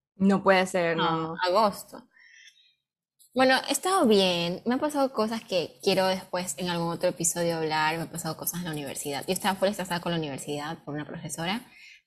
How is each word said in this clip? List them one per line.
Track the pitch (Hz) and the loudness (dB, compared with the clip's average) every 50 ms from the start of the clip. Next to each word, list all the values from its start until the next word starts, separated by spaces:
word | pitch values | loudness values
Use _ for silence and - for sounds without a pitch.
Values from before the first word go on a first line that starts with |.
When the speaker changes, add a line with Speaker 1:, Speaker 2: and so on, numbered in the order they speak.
| _ _ _ | _ _ _
Speaker 1:
No | - 190 196 196 190 | 2 4 4 4 4
puede | 196 196 190 185 185 | 6 6 6 6 4
ser, | 185 - 185 170 165 165 | 2 0 0 0 0 0
Speaker 2:
No, | 165 165 165 160 160 160 160 165 | 0 0 0 0 0 -2 -4 -4
Speaker 1:
no. | 170 185 | -4 -2
Speaker 2:
agosto. | 180 180 208 226 202 - - - - - - - _ _ _ - - - - - - - _ _ _ _ _ _ _ _ _ _ _ _ _ _ _ - | 0 2 4 4 2 2 -2 -10 -16 -18 -20 -20 _ _ _ -20 -20 -20 -20 -20 -20 -20 _ _ _ _ _ _ _ _ _ _ _ _ _ _ _ 0
Bueno, | 247 262 262 262 - - - | 4 4 6 4 4 2 0
he | |
estado | 285 - - 370 381 381 311 | -2 -2 0 2 4 4 6
bien. | 220 220 196 190 185 175 170 170 170 180 185 - | 6 6 6 6 4 2 0 0 -2 -4 -4 -2
Me | 226 247 | -2 0
han | 269 | 0
pasado | 302 302 294 285 269 262 | 0 0 0 0 0 0
cosas | 269 - 220 220 233 226 - | 0 0 -2 -2 -2 -6 -6
que | - 196 175 151 - - - | -2 -2 -2 -2 -2 -6 -4
quiero | - 196 190 190 190 | 0 2 2 4 4
después | 190 190 185 - - - 180 180 180 - | 2 0 -2 -4 -6 -6 -6 -6 -6 -6
en | - 185 180 | -4 -4 -2
algún | 175 170 170 170 | -2 -2 -2 -2
otro | 170 165 - 180 | -2 -2 -2 -2
episodio | 175 - 170 - - 175 170 170 165 | 0 0 -2 -2 0 0 0 0 0
hablar. | 160 160 156 156 156 156 156 160 | 0 -2 0 0 0 0 0 0
Me | 165 160 | -2 -4
han | 151 | -8
pasado | - 165 - 160 156 - | -8 -8 -6 -6 -6 -6
cosas | - - - 175 | -6 -6 -6 -6
en | 180 | -6
la | 170 | -6
universidad. | 156 147 143 131 - - - 147 143 135 - | -6 -6 -8 -8 -8 -8 -6 -6 -6 -4 -4
Yo | - 185 | -4 -4
estaba | 185 - 202 190 | -2 0 -2 0
full | 196 - 196 | 2 0 0
estresada | 214 - 180 185 175 175 | 0 -2 -4 -4 -4 -4
con | 175 175 | -2 -2
la | 170 165 | -2 -2
universidad | 156 147 135 123 - - 147 143 147 156 165 - - | -2 -4 -6 -8 -8 -6 -6 -6 -6 -8 -10 -10 -10
por | - 143 | -8 -8
una | 151 151 | -8 -8
profesora. | - - 170 170 139 - - 165 175 202 247 - - - - - - - - _ | -10 -10 -12 -12 -10 -8 -6 -4 -4 -4 -6 -6 -12 -20 -20 -20 -20 -20 -20 _